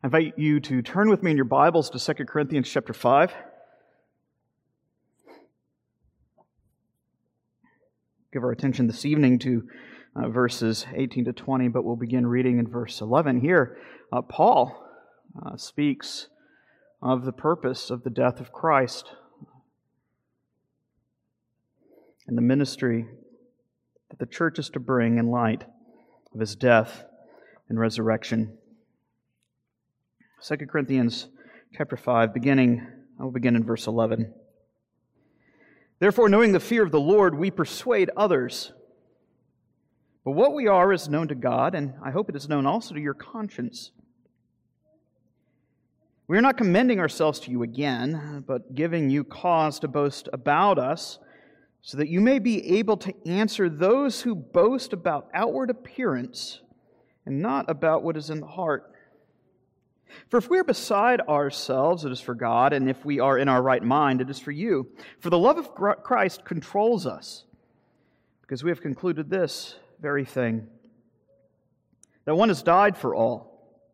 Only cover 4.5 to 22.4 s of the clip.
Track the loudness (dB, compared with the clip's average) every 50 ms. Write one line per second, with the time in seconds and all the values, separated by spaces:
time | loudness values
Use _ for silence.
4.5 | _ _ _ _ _ _ _ _ _ _ _ _ _ _ _ -20 -20 -20 _ _
5.5 | _ _ _ _ _ _ _ _ _ _ _ _ _ _ _ _ _ _ _ _
6.5 | _ _ _ _ _ _ _ _ _ _ _ _ _ _ _ _ _ _ _ _
7.5 | _ _ _ _ _ _ _ _ _ _ _ _ _ _ _ _ -8 -4 -2 -2
8.5 | -2 0 -2 -2 2 2 0 0 0 -2 -2 -2 2 4 6 4 4 4 2 0
9.5 | -2 -2 -2 -6 -18 -20 -20 -20 -20 -20 -20 _ _ -8 -6 -4 0 0 0 0
10.5 | 0 -2 -2 -2 -2 -4 -6 -10 -6 -6 -6 -4 -2 -4 -4 -4 -4 -8 -6 -4
11.5 | -2 0 0 0 0 -2 -2 -2 -4 -4 -4 -2 0 0 0 0 0 0 2 2
12.5 | 2 0 0 -2 -4 -8 -8 -8 -10 -12 -4 0 0 2 2 2 0 0 2 4
13.5 | 4 4 4 2 -4 -18 -20 -20 -20 -20 _ _ -6 -6 -6 -6 0 2 4 4
14.5 | 6 4 2 0 -4 -18 -20 -20 -20 -20 _ _ _ _ _ _ -20 -16 -14 -14
15.5 | -14 -14 -16 -12 _ -2 -2 -2 -2 -4 -8 -14 -14 -14 -16 -18 _ _ _ _
16.5 | _ _ _ _ _ _ _ _ _ _ -2 -2 0 0 -2 -6 -10 -4 0 -2
17.5 | 0 0 -2 -6 -6 -6 -8 -10 -10 -8 -8 -6 -2 0 0 0 0 -2 -14 -18
18.5 | -12 -4 0 2 2 2 2 0 -4 -12 -18 -20 -20 -20 _ _ _ _ -20 _
19.5 | _ -20 _ _ _ _ _ _ _ _ _ _ _ _ _ _ _ _ _ _
20.5 | _ _ _ _ _ _ _ _ _ _ _ _ _ _ _ _ _ _ _ _
21.5 | _ _ _ _ _ _ _ _ _ -20 _ _ _ _ _ -6 -4 0